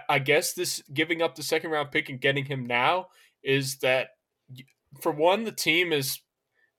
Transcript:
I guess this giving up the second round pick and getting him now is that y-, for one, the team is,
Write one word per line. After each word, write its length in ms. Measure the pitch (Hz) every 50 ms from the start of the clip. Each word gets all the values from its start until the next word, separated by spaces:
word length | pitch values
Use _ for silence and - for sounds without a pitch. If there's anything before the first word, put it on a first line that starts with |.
| -
I 120 | - 147 139
guess 340 | 135 143 143 165 185 - -
this 280 | 175 180 - - - - - 139
giving 280 | 151 160 165 170 165
up 140 | 165 156 -
the 80 | - 139
second 280 | - 160 160 160 165
round 200 | 156 151 147 139
pick 160 | - 151 151
and 140 | - 135 127
getting 240 | 139 139 139 143 135
him 200 | 143 139 131 123
now 420 | 120 120 120 127 151 175 185 185 - _ _ - _ _ _ -
is 360 | 135 135 139 135 135 - -
that 320 | 131 127 131 127 117 - _ _ _ _ _ _ _ -
y-, 140 | 127 127 - _ _ _ _ _ - -
for 100 | - 170
one, 320 | 147 147 156 180 196 214 226
the 80 | 208
team 400 | - - - 165 156 175 180 170
is, 300 | 156 143 135 135 - - _ _ _ _ _ _ _ _ _ _ _